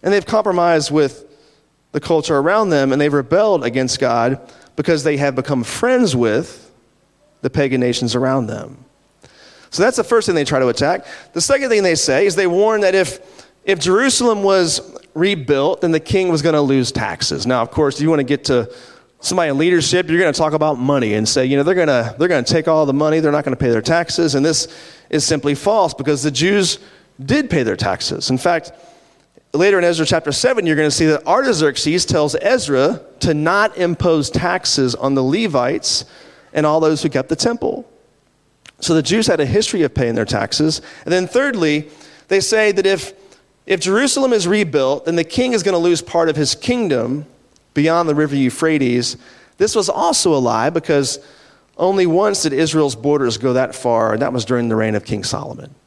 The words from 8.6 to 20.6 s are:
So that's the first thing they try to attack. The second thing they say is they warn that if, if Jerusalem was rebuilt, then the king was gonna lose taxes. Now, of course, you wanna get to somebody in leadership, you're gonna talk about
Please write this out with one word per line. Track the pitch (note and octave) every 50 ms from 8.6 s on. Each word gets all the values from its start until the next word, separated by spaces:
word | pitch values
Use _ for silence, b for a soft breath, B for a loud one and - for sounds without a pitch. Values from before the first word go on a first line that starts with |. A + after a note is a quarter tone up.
| - - - - - _ _ _ _ _ _ _ B B B B B B B B B B
So | - - F#3
that's | A#3 B3 -
the | G#3+
first | - A#3+ A#3 G#3
thing | - F#3
they | D#3+ C#3+
try | B2 D3 C3
to | C3 B2
attack. | A#2 - C#3+ D3 F3 F#3+ B B B B B B B
The | E3+
second | E3 - C#4 C#4 C#4 C4
thing | A#3 G#3+ G3
they | F#3 E3
say | D3+ - - C3 C3+ G3+ G3+
is | F3+
they | E3+ G3 F3+
warn | E3+ F#3 G#3 A3 A3 G#3+
that | G3+ F#3+ F#3
if, | F#3+ F#3 - - - B B B B B B B B _
if | - G3 F3
Jerusalem | C#3+ F3 F#3 G#3 B3+ C#4 B3 - A#3+ A#3+ A3+ G#3
was | G3 G3 G3 F#3+ F3+ E3 - - - - - - - _ _
rebuilt, | D#3 E3 G3 G3+ E3+ C3+ A#2+ D3+ C3+ C#3 - F#3 -
then | - E3+
the | D#3+ D#3+
king | D#3+ - - F#3+ F#3+ F3+
was | E3+ D#3
gonna | C#3+ E3+ D#3 D3+
lose | D3 C3 C#3 C3+ B2 A#2 -
taxes. | - A2 G2+ F2 - - - - C#2+ G2+
Now, | A#2 B2+ B2
of | A2+ A#2
course, | - - D#3 C#3 C3+ -
you | D3 D#3
wanna | D#3+ D3+ C#3
get | B2 D3 C#3 -
to | - C3+ B2 A2+ A2 B B B B B B B B _ _
somebody | - - F#3 F#3 E3+ D#3
in | C#3 C3+
leadership, | D#3 F3 F3+ F3 D3 - - F3+ F3+ D#3
you're | D#3+ E3+
gonna | F#3 E3
talk | C3+ - E3 D#3 D3
about | D#3